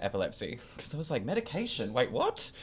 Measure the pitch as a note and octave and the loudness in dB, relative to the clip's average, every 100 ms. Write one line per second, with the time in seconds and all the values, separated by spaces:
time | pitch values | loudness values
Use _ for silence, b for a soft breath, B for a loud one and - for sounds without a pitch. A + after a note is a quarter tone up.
0 | G2 G2 F2+ - F#2 A#2 - - - D3 | 4 2 0 0 -4 -6 -10 -12 -8 -4
1 | D#3+ C#3 G#2+ G#3 - E3+ A#3 - G#2 A2+ | 0 0 2 0 0 -2 -2 -2 0 4
2 | B2+ - G4+ - - B | 4 4 2 2 -4 B